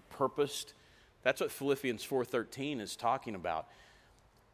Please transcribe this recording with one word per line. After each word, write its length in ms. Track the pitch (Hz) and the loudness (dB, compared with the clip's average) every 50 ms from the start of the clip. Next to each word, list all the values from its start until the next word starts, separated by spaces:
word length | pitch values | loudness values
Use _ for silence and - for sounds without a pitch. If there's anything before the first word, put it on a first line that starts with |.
| - - | -8 -8
purposed? 640 | - - 135 131 - - 143 139 - - - - - - - - - - - - _ - - | 0 2 2 2 4 2 0 0 0 -4 -8 -10 -14 -20 -20 -20 -20 -20 -20 -20 _ 0 2
That's 180 | 127 139 - | 2 2 2
what 100 | 185 139 | 0 -4
Philippians 520 | - - 139 143 139 139 - 127 113 104 - | -2 0 2 2 2 2 2 0 -2 -2 -2
four 200 | - 139 131 120 | -2 0 0 0
thirteen 560 | - - 120 110 - - 139 135 147 147 120 | 2 0 0 0 -2 -4 -6 -4 -4 -4 -4
is 160 | 101 92 - | -4 -6 -6
talking 400 | - - 117 123 139 - 120 104 | -2 0 2 2 0 -2 -4 -6
about. 320 | 92 82 87 80 80 - - - - - - - - - - - - - - _ _ _ _ | -4 -2 -2 -2 -2 -2 -6 -12 -20 -20 -20 -20 -20 -20 -20 -20 -20 -20 -20 _ _ _ _